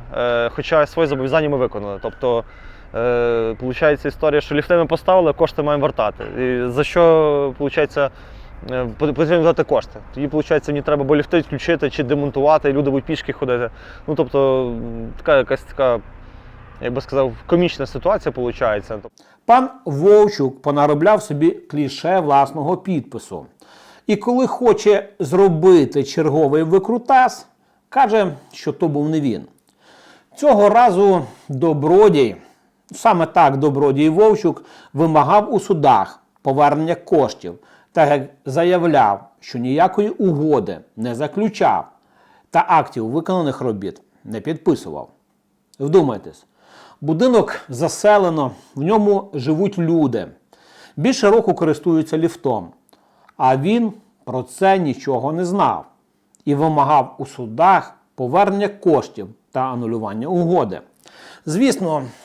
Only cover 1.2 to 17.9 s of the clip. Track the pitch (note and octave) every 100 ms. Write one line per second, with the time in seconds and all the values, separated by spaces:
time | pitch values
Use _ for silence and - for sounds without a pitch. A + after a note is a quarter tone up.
1.2 | C3 D3+ D3+ C#3+ B2 G#2+ G2+ G2 A2+ -
2.2 | B2+ A#2 - - - - - - A#2+ A#2+
3.2 | A#2+ A#2 A2+ A2 B2+ B2+ D#3 D3 D3 -
4.2 | D#3 D3 - D3 - F3 E3 E3 - F#3
5.2 | E3 C#3 D#3+ - D3 D3 C#3 C3 G#2+ -
6.2 | A2 A2+ B2+ B2 B2 B2 C#3+ F3 E3+ D#3+
7.2 | D#3 C#3+ C#3+ B2+ C#3+ - D3 D3+ C#3 -
8.2 | - - - - - B2+ B2 A2+ D3 C3
9.2 | D#3 F3 E3 E3 D#3+ C#3+ - - - -
10.2 | C#3+ D3+ D3 E3 - D3 C#3+ D3 C3+ D3
11.2 | D3 F3 D3 C#3 - E3 C#3+ - B2 C#3+
12.2 | C#3+ C3+ C#3+ D#3 D3 C3+ C3+ C3+ B2+ D#3
13.2 | - - C3 B2 A#2 - - - - D3+
14.2 | C3 C#3 C3+ C3 B2 A#2 A#2 A2+ A2+ -
15.2 | - C#3+ A#2+ C3 - - C3 A#2 - -
16.2 | - - - - - - B2 B2 - C3+
17.2 | C3+ A2+ - F3 F3 - C3+